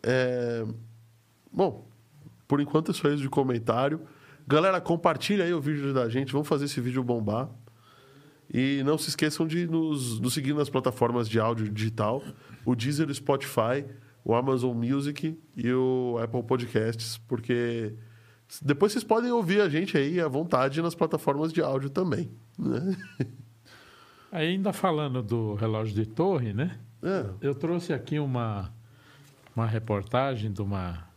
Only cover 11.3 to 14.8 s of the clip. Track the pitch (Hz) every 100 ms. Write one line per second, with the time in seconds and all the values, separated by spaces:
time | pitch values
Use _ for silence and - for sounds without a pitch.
11.3 | 113 110 117 107 107 110 113 104 135 -
12.3 | - - - - 117 127 147 160 - -
13.3 | 139 - - 113 135 143 - - _ -
14.3 | 117 131 131 127 117